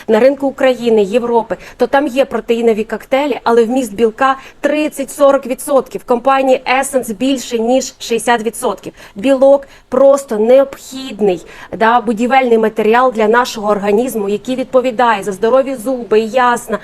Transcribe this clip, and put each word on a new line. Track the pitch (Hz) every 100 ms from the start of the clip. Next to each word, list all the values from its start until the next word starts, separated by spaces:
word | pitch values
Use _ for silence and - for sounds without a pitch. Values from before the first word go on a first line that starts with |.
| -
на | 214
ринку | 262 277 277
України, | - 262 240 233 220
Європи, | 190 240 233 233 220 - - -
то | 247
там | 277 294
є | 247
протеїнові | 240 220 - 233 233 214
коктейлі, | 214 214 - 262 294 226
але | - 233
вміст | 226 262 233
білка | 202 226 220 269 262 - -
тридцять-сорок | 285 302 302 - 269 - 277 277 247
відсотків. | 254 - 277 190 190
В |
компанії | - 240 269 269 269 262 - 254
Essence | 269 262 226 202
більше, | 262 269 - 233
ніж | 226 262 262 -
шістдесят | - 226 247 240
відсотків. | 220 - 240 196 - - -
Білок | 202 240 269 269 277 - - -
просто | 247 277 277 - 214
необхідний, | 220 262 269 - - 262 262 202 202 175 - - - 190
да, | 220 240
будівельний | 220 214 240 269 254 226
матеріал | 220 220 214 233 254
для | 220 214
нашого | 233 254 233 208
організму, | 202 202 208 254 220 196
який | 208 247 262
відповідає | 254 262 254 226 240 202
за | 190
здорові | 190 226 262 269
зуби, | 262 214 254 214 214
ясна, | 226 254 247 240 - 202